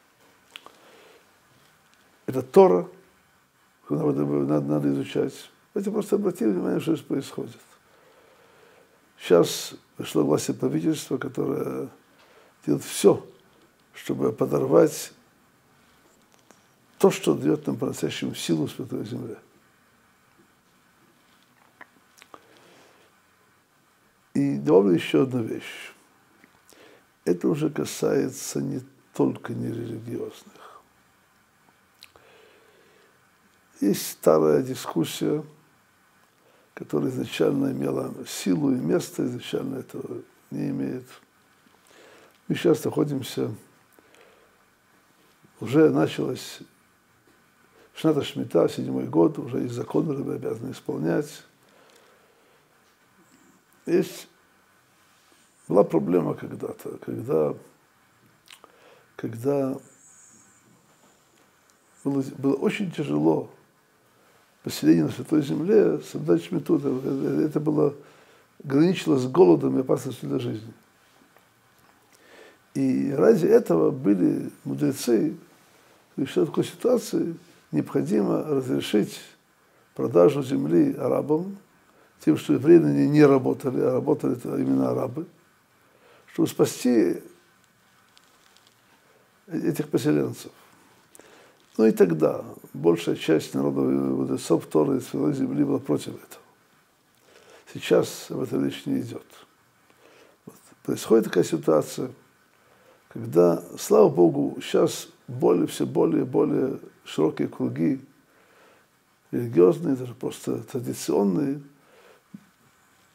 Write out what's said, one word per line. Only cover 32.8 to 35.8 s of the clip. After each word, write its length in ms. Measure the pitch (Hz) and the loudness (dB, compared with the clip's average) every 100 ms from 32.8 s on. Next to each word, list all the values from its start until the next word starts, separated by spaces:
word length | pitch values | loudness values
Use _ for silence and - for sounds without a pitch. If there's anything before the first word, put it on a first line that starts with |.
| _ _ _ _ _ _ _ _ _ - | _ _ _ _ _ _ _ _ _ -2
Есть 320 | 101 - - | 0 0 -4
старая 500 | - - 80 - 147 | 0 4 4 4 2
дискуссия, 840 | 127 - - 170 147 - 156 151 - - _ _ | 0 -8 -6 -4 -4 -4 -4 -4 -6 -18 _ _